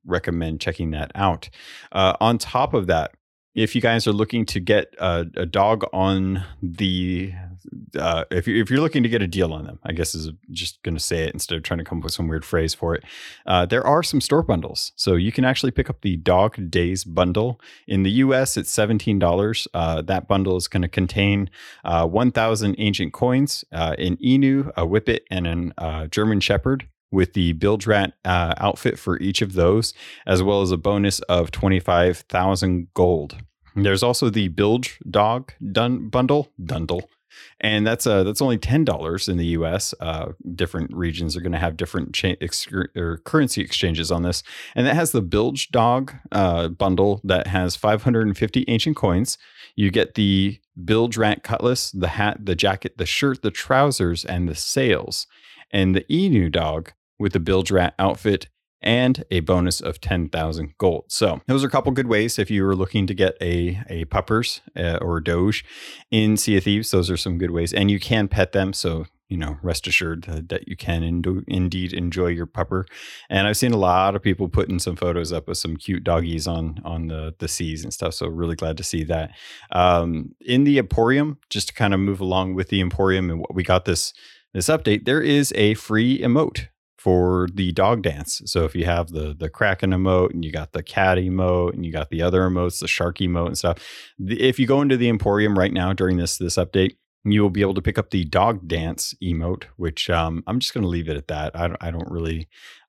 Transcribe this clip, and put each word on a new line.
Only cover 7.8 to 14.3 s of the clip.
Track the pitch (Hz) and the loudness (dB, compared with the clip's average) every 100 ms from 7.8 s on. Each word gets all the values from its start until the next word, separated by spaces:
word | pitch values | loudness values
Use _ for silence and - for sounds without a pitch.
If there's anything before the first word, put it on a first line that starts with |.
| - - | -10 -4
uh, | 80 82 - | -2 -2 -2
if | 90 101 | -2 0
you, | 110 | 0
if | 104 | 2
you're | 131 | 2
looking | 156 151 | 2 2
to | 117 | 2
get | 113 | 2
a | 95 | 0
deal | 92 85 | 0 -2
on | 78 76 | -4 -12
them, | 76 | -12
I | - | -8
guess | 85 82 | -4 -4
is | 80 78 78 - | -4 -8 -12 -14
just | - 90 - | -10 -10 -8
gonna | - 80 | -6 -6
say | - 85 | -4 -4
it | 80 | -4
instead | - - 82 | -6 -6 -6
of | |
trying | 78 85 | -4 -6
to | |
come | 80 85 | -6 -8
up | |
with | 82 | -6
some | - 82 | -4 -4
weird | 80 - | -4 -2
phrase | 85 80 - | -2 -2 -2
for | 85 | -4
it. | 80 - - - - - | -4 -8 -20 -20 -10 0
Uh, | 92 95 | 2 4
there | 117 131 | 2 4
are | 151 | 2
some | 165 143 | 2 -2
store | - | 2